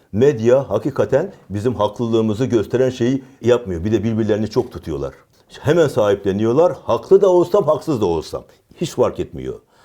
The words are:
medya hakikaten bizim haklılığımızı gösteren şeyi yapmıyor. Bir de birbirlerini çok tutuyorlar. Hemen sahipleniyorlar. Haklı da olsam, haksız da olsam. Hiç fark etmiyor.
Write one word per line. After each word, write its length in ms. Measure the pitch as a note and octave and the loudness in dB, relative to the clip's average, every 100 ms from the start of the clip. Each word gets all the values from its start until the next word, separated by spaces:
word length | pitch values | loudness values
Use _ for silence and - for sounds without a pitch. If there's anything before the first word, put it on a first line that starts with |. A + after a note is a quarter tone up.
| _ | _
medya 580 | G2 C#3 B2+ A2+ C3 C3+ | 0 2 2 2 2 2
hakikaten 640 | G2+ D3 C3+ G#2+ C3+ F#3+ - - | -4 -2 -2 0 0 -2 -8 -10
bizim 240 | G2 A2 | -4 -4
haklılığımızı 720 | A2 G#2 - A#2 A2+ A2+ G#2 | -2 -2 -2 -2 0 0 -2
gösteren 460 | B2+ A#2 G2 A#2+ C3 | 0 0 0 0 0
şeyi 320 | B2+ A#2+ C3+ - - | 0 -2 -2 -6 -4
yapmıyor. 440 | A2+ A#2+ G2 F2 | 2 2 0 -6
Bir 80 | F#2+ | 0
de 120 | A2 | 0
birbirlerini 460 | A2 A2 G#2+ G#2+ G#2+ | 0 -2 0 -2 0
çok 220 | B2+ A#2+ | -2 -4
tutuyorlar. 420 | - - D2 C2+ - _ _ _ - | -8 -10 -8 -8 -12 _ _ _ -8
Hemen 280 | B2+ E3+ D3 | 0 2 2
sahipleniyorlar. 840 | C3 G#2 G2+ G2+ F#2+ A2+ B2 F3 F3 | 2 2 0 -2 -2 0 2 2 0
Haklı 360 | - A#2 - G3 | -4 -4 4 4
da 80 | G3 | 6
olsam, 360 | F3+ E3+ G#3 | 4 2 2
haksız 360 | D3 D#3 - C3+ | 2 -2 -2 -2
da 60 | G2+ | 0
olsam. 360 | E2 D2+ C2 - _ _ - | 0 -4 -12 -14 _ _ -8
Hiç 80 | E3+ | -6
fark 300 | - F#3+ F#3 | 0 -2 -2
etmiyor. 340 | D3+ C3+ B2+ A#2 _ _ | -8 -8 -10 -12 _ _